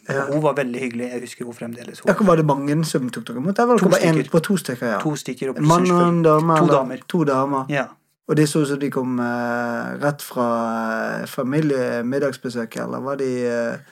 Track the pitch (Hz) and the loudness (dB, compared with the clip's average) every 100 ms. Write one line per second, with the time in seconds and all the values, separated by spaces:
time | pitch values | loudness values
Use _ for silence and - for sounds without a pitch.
0 | - 139 139 147 151 135 127 123 131 117 | -6 -4 -2 0 2 0 -2 -4 -6 -6
1 | 123 123 117 - 120 113 117 117 117 113 | -6 -8 -10 -12 -12 -10 -12 -12 -14 -6
2 | - 185 202 165 151 135 143 151 156 151 | -2 2 4 6 4 2 2 0 0 0
3 | 127 120 113 120 160 202 240 233 185 180 | -2 -6 -8 -6 -2 2 4 4 6 4
4 | 170 156 - 170 - 190 - 123 120 101 | 4 2 2 0 2 0 -2 -4 -2 -2
5 | 160 143 - 123 135 127 151 175 180 175 | -2 -4 -6 -6 -6 0 4 4 6 4
6 | 175 170 160 151 165 160 156 143 127 131 | 4 4 4 4 4 4 6 4 2 -6
7 | - 180 147 131 139 139 131 143 123 - | -4 -2 0 0 0 -2 -2 -2 -4 -10
8 | _ _ - 156 151 160 139 139 139 135 | _ _ -2 2 2 2 0 0 -2 -2
9 | 127 123 120 120 120 120 120 117 123 123 | -2 -2 -2 -2 -2 -4 -4 -6 -6 -4
10 | 143 143 - 131 120 117 117 113 113 113 | -2 -2 -6 -2 0 0 -2 -4 -4 -4
11 | 113 110 - - 127 147 151 135 123 120 | -4 -6 -8 -6 -2 0 0 0 -2 -2
12 | 117 139 139 135 127 117 113 117 117 123 | -2 -2 -2 -4 -8 -6 -8 -8 -8 -6
13 | 131 139 135 123 120 117 117 - - | -6 -4 -4 -2 -2 -2 -4 -6 -6